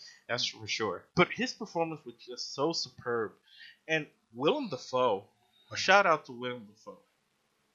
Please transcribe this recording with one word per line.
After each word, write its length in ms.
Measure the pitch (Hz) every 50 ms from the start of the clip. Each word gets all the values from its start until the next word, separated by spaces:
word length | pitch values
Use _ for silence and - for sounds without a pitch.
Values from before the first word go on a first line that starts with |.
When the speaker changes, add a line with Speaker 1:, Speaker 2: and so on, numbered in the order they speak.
| - - - - _
Speaker 1:
That's 180 | - 117 123 -
for 220 | - - 110 110
sure. 360 | - - - 110 98 87 - - _ -
Speaker 2:
But 140 | 175 170 -
his 220 | - - 247 - -
performance 480 | - 220 - - 170 165 160 156 147 -
was 100 | 120 117
just 380 | - - 123 123 - - - -
so 200 | 131 143 165 160
superb. 580 | - - 127 - - - 123 120 117 107 95 - _ _ _ - - - - - _ -
And 180 | 160 160 156 147 - _ _ _ _ 113
Willem 360 | 120 139 175 262 302 269 185
Dafoe, 560 | 135 - - - 127 127 127 120 98 98 101 _ _ _ _ _ _ _ _ -
a 60 | -
shout 280 | - - 190 190 202 196
out 200 | 175 156 147 -
to 60 | - 123
Willem 320 | 117 123 123 123 123 104
Dafoe. 340 | 107 107 - - 104 92 87 _ _ _ _ _ _ _ _ _ _ _ _ _ _